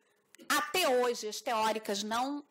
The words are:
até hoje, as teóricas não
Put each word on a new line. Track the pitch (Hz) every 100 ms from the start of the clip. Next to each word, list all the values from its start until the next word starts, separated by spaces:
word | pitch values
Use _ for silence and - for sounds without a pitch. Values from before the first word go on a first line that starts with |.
| _ _ _ - -
até | 285 294 370 330
hoje, | 254 247 233 214
as | 208
teóricas | - 233 220 214 220 202
não | 208 226 262 285 -